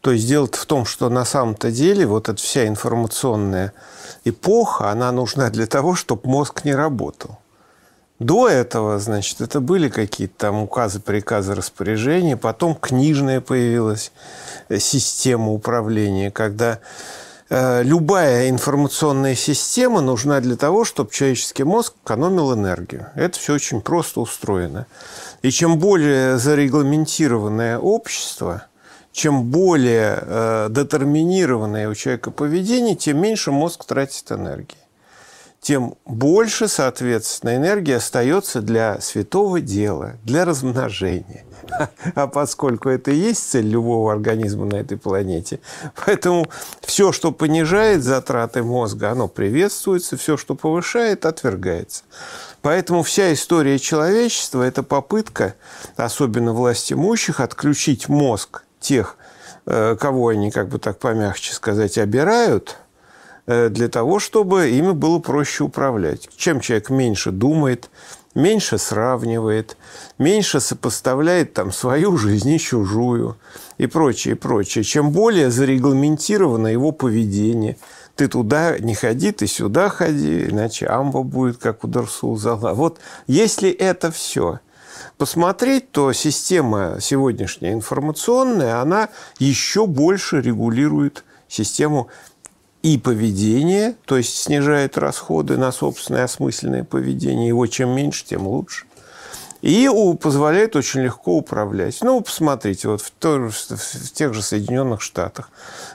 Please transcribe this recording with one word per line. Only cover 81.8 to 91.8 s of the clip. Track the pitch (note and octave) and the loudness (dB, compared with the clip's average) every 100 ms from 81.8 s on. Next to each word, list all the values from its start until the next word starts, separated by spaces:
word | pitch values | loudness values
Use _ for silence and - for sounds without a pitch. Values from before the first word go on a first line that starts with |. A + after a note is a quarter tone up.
у | A#2 | -4
Дарсу-Узала. | A#2 A2+ - B2 A2+ A2+ A#2 A2 | -4 -4 -6 -4 -2 -2 -2 -2
Вот | G2 D#3+ E3 - - - | 0 0 -2 -20 -18 0
если | C#3 A3 - F#3+ | 2 2 2 0
это | F3+ F#3+ F3 E3 | 2 0 0 -2
все | D#3+ - - F2+ - _ _ - - - _ | -4 -6 -2 -2 -4 _ _ -20 -20 -20 _
посмотреть, | C#3+ - F3 F#3+ B3 C4+ - | -2 2 0 2 2 2 0
то | - C#3 | 0 2
система | A#2+ D#3 C#3 - F3+ C3 G#2+ F#2 F#2+ | 2 -2 -2 0 2 2 0 -2 -4
сегодняшняя | - C#3 C3+ A2 F#2 - F2+ | -2 0 0 0 -6 -6 -4
информационная, | A2+ G#2 C3 D3 D3 - B3 C4 A3+ B2+ A#2 | -4 -4 -4 -4 -4 0 2 2 2 0 0
она | C3+ G3 G#3+ - - - | 2 0 0 -6 -20 -2
еще | C3+ B2 - - A3 | 0 2 0 0 0
больше | C3+ D#3 G3 - D#3 | 2 2 2 0 0
регулирует | A#2+ A2 A2+ A#2 D3 D3+ C#3+ - - - _ | 0 0 0 2 2 2 0 -2 -20 -20 _
систему | - G#2+ - | -6 -4 0